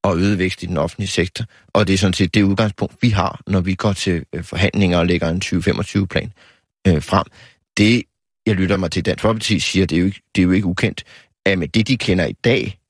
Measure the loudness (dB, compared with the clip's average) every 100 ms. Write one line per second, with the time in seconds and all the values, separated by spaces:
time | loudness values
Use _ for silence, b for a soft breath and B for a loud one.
0 | 0 2 0 0 -2 -4 -6 -2 -4 -4
1 | -6 -2 -2 -4 -12 b b 0 2 2
2 | 2 2 0 2 2 2 0 -2 -8 -2
3 | 0 2 -2 -4 -4 -2 -2 -2 -2 -2
4 | -2 -2 -4 -10 -8 -2 0 2 2 2
5 | 2 2 0 -2 -2 -2 0 -2 -2 -2
6 | 0 -4 -6 b b b b _ 2 2
7 | 2 0 0 b b b _ 0 2 2
8 | -2 _ _ _ -2 0 0 0 0 -2
9 | -2 0 0 0 -2 -2 0 0 2 2
10 | 0 -2 _ 0 2 2 0 -2 -2 -4
11 | -16 B B _ -2 0 0 0 0 0
12 | 0 0 0 -2 0 0 -2 -10